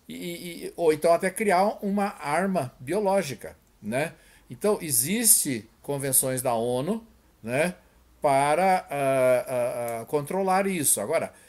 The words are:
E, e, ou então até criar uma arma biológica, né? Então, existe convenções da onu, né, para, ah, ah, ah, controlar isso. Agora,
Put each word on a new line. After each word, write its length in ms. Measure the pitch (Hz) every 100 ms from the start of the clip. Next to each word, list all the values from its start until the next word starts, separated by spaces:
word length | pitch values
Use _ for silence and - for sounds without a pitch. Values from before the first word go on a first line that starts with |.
| -
E, 60 |
e, 580 | 170 175 170 175 170 - -
ou 160 | 170
então 200 | 151 165
até 180 | 170 190
criar 480 | - 208 180 202 -
uma 320 | 208 202 196 -
arma 520 | 143 156 196 180 127 -
biológica, 760 | 131 196 196 196 147 117 80 - _ _
né? 320 | 104 123 165 - _ _ -
Então, 280 | 127 208 202
existe 880 | 165 127 143 220 220 - 147 117 - _
convenções 600 | - 143 139 131 131 131
da 120 | 127
onu, 520 | 117 120 123 151 226 - _ _ _
né, 320 | 110 131 175 185 _ _ _ _
para, 640 | 147 135 143 156 190 185 -
ah, 540 | 143 135 135 127 123 131
ah, 520 | 127 123 123 117 117
ah, 40 | 117
controlar 600 | 147 143 185 190 185 196
isso. 340 | 185 135 -
Agora, 320 | 104 160 101 -